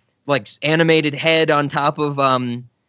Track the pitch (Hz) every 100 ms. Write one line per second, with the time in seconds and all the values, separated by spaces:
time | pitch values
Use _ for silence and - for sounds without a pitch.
0 | _ _ - 139 104 - 143 160 165 160
1 | 151 139 165 160 156 147 143 147 143 151
2 | 147 139 135 127 123 120 123 _